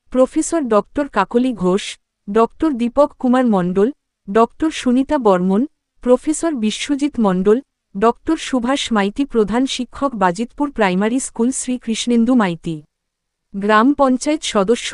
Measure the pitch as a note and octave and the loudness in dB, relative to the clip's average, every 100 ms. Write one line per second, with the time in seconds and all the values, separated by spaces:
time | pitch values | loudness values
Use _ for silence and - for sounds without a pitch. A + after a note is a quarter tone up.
0 | _ B3+ B3+ D#4 - E4 B3+ D4 - - | _ 2 2 0 -2 -2 0 0 0 -4
1 | C#4+ G#3+ F#3 A#3+ B3+ G3+ F3+ G3 - - | -4 -4 0 0 0 0 0 0 -4 -14
2 | _ _ - G#3+ A#3 - D#4+ A#3 A#3+ C#4 | _ _ -2 0 0 0 -2 0 0 2
3 | D4 - B3+ B3+ B3 G3 F3+ F#3 A3+ - | 0 0 0 2 2 2 0 0 0 -2
4 | _ _ - G#3+ A#3 - D#4+ - B3+ B3 | _ _ -2 0 0 0 -4 -2 0 0
5 | C4+ D4 A3 F3+ F#3 G3 D4 _ _ _ | 0 0 2 2 2 0 -2 _ _ _
6 | A#3+ B3 D4+ D4+ E4 C4+ G#3+ - - C#4 | 2 2 0 -4 -4 -2 -4 -4 -4 -2
7 | D4 - G#3 F3+ G3 A#3+ - _ _ G3 | -2 0 0 2 2 2 0 _ _ -2
8 | A3+ - - D#4+ - B3+ A#3+ C#4 - G#3+ | -2 0 -4 -4 -2 -4 -2 -4 -2 -2
9 | G3 A#3 C#4 A3+ G3 A#3 C4 - A#3+ - | 0 -2 -2 -2 0 0 -2 -4 -10 -6
10 | C#4 G#3+ F#3 F3 A#3+ - C#4+ D#4+ G3 F3+ | -6 0 -2 0 -6 -6 -4 0 0 0
11 | G#3+ B3+ - - A#3 - - B3 A#3 G#3+ | 0 -2 -4 -2 -2 -2 -6 -6 -6 -4
12 | A#3+ A#3+ A3+ B3+ F#3+ E3 F3 D3+ D3 _ | 0 2 2 2 0 -4 -8 -10 -12 _
13 | _ _ _ _ _ G3 G3+ G#3+ B3+ C#4+ | _ _ _ _ _ -4 2 4 4 4
14 | C4+ B3+ D4 D#4 - G#3 F#3+ A#3+ - | 2 0 -2 -4 -2 0 0 -2 -2